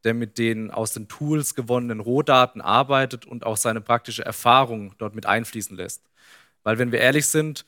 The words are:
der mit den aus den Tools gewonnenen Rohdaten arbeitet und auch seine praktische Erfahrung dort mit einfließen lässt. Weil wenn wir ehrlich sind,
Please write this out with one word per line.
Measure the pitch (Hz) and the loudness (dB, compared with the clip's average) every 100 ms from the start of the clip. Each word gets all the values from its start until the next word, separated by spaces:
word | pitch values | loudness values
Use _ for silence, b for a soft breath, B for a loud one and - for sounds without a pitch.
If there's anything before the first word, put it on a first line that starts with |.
der | 113 | -2
mit | 117 113 - | -2 -4 -2
den | 117 110 110 | 0 0 -4
aus | - 110 | -4 -4
den | - 104 | -6 -12
Tools | - 147 156 143 | -6 -2 -2 -2
gewonnenen | - 120 123 120 110 | -6 0 0 0 -6
Rohdaten | 110 131 151 127 123 107 | 0 0 4 4 4 0
arbeitet | 82 113 139 139 131 127 - | 2 2 4 2 0 -4 -12
und | 120 113 | -8 -4
auch | 110 | -2
seine | 120 110 | -2 -2
praktische | 104 120 - - | 0 0 0 -10
Erfahrung | - - 123 127 127 110 101 - | -8 0 6 6 4 -2 -10 -10
dort | 107 | -10
mit | 107 - | -6 0
einfließen | 107 117 113 98 92 | 0 -2 -10 -10 -10
lässt. | 90 - _ b b b b b | -12 -14 _ b b b b b
Weil | 107 113 | -2 0
wenn | 123 | 0
wir | 113 | 2
ehrlich | 127 147 147 | 4 4 2
sind, | 156 156 147 | 0 -2 -6